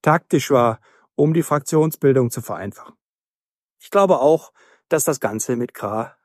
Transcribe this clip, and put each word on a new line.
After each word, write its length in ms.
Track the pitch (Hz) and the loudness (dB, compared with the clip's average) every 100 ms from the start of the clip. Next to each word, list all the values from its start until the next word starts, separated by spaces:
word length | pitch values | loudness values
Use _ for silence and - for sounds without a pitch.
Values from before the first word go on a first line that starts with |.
taktisch 520 | - 165 - 151 - | 0 0 0 -2 2
war, 280 | 135 120 110 _ _ _ - | 2 2 -2 _ _ _ -2
um 180 | 147 | 0
die 80 | 160 | 0
Fraktionsbildung 880 | 156 147 - 160 156 - 143 131 120 | -2 -4 -2 0 0 0 2 2 0
zu 100 | 127 | -4
vereinfachen. 540 | - 101 98 - - - _ _ _ _ _ _ _ _ | -10 -10 -10 -14 -20 -20 _ _ _ _ _ _ _ _
Ich 100 | - | -2
glaube 300 | 196 196 156 | 2 4 4
auch, 320 | 139 156 - _ _ _ - | 4 2 -2 _ _ _ -4
dass 140 | 156 | -2
das 160 | - 143 | -2 -2
Ganze 380 | 104 107 - 123 | -4 -6 -6 -6
mit 180 | 120 | -6
Krah 420 | - 104 107 117 _ | -8 -8 -6 -8 _